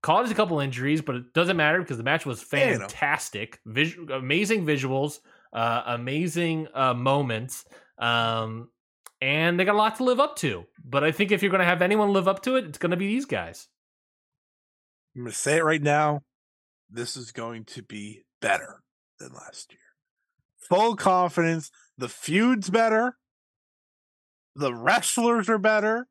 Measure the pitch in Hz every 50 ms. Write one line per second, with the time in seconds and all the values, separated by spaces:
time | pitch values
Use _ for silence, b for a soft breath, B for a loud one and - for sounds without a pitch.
0 | - - 165 208 240 240 214 214 - 175 170 147 139 139 123 123 131 139 156 156
1 | 151 - 127 123 123 - _ 160 175 175 190 165 151 151 165 185 170 - 135 113
2 | 113 135 151 160 - 143 120 101 - - - - - 240 175 117 98 98 - -
3 | 151 143 151 - - - - 101 110 - - _ _ 113 110 127 156 170 170 175
4 | 165 147 131 135 131 127 147 180 214 196 226 214 170 151 151 135 131 131 127 135
5 | 143 147 - - b b b b b b - 113 113 117 117 120 - - 120 120
6 | 120 127 139 156 175 175 156 170 175 165 165 160 156 - - 135 131 131 123 120
7 | 123 131 139 143 143 123 113 110 120 131 - - - b b b b b b -
8 | 117 117 117 117 113 113 113 113 113 110 110 113 120 120 _ _ _ _ _ _
9 | _ - _ _ 131 135 143 156 160 170 175 175 185 196 208 208 214 220 220 -
10 | 254 254 247 233 285 302 - - - 139 101 87 87 _ _ - - 131 123 139
11 | 147 160 156 - 208 190 208 170 202 196 180 190 180 175 185 170 180 180 208 214
12 | 208 202 202 196 185 190 196 190 - 254 262 262 214 156 147 - - 170 180 175
13 | 196 196 220 262 277 - - 98 85 82 - - - _ _ _ _ _ _ _
14 | _ _ _ _ _ _ _ _ _ _ _ _ _ _ _ _ _ _ _ _
15 | _ _ _ 127 123 117 107 - - 139 151 165 165 151 160 156 143 147 147 151
16 | 151 151 147 139 _ _ _ _ _ _ _ _ _ _ _ _ _ _ 98 117
17 | 120 120 - 135 123 113 - - 117 117 117 113 113 - - 127 107 _ 104 107
18 | 104 104 101 98 _ _ _ _ - - 98 - - - - - _ _ _ _
19 | _ _ _ _ - 64 65 - - - - - - _ - _ _ _ _ _
20 | _ _ _ _ _ _ _ _ _ _ _ _ - - 180 190 220 233 220 -
21 | - 196 185 180 180 175 - 175 165 165 165 165 151 - b b b b b -
22 | 127 113 - - - - 156 196 226 247 254 220 190 180 185 226 226 226 220 220
23 | 240 254 240 _ _ _ _ _ _ _ _ _ _ _ _ _ _ _ _ _
24 | _ _ _ _ _ _ _ _ _ _ _ 139 143 131 120 117 117 147 214 240
25 | - - - 247 233 233 233 233 196 214 226 214 190 220 214 214 208 214 220 240
26 | 254 _